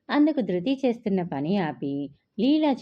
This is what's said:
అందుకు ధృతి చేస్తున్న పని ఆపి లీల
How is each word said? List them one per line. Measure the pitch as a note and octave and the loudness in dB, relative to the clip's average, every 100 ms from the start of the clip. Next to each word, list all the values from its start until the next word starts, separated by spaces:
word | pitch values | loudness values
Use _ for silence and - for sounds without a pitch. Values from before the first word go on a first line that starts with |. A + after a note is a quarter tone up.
| - | -4
అందుకు | C#4 D4 D4 | 2 2 2
ధృతి | F#3+ F3+ F3+ C4+ C4 | -2 -2 -2 0 0
చేస్తున్న | A#3 - F#3+ | -2 -2 -2
పని | F3 C#3+ D3 G3+ | -2 -4 0 0
ఆపి | D#3+ C#3+ C#3+ C#3 C#3+ - _ - | 0 -4 -6 -6 -6 -12 _ -2
లీల | A#3+ D#4 D4+ B3 | 2 2 2 0